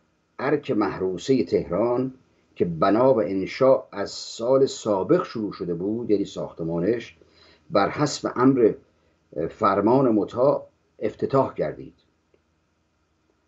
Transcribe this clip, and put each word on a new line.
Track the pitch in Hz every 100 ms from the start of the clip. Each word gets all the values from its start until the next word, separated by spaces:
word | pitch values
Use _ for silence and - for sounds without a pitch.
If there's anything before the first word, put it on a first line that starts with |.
| _ _ _ -
ارک | 131 147 -
محروسه | 107 98 76 92 87 - 131
تهران | - 98 76 90 120 123 127 - _ _ _ -
که | 90
بنا | 82 98 107 131
و | 113
انشاء | 90 98 87 - 131 131 -
از | 101 -
سال | - - - 120 135 131
سابق | - 110 98 92 -
شروع | - 117 101
شده | - 87
بود، | 85 98 117 113
یعنی | 101 95
ساختمانش، | 92 76 - 82 85 92 120 - - _ _ _ _ -
بر | 104 98
حسب | 151 143 - 107 -
امر | 135 127 107 - _ _ _ _ _ - 82
فرمان | - 107 98 104 135 131
مطاع | 107 87 113 139 - - _ _ -
افتتاح | 107 - 107 135 -
گردید | - 78 - - _ _ _ _ _ _ _ _ _ _ _ _ _ _ _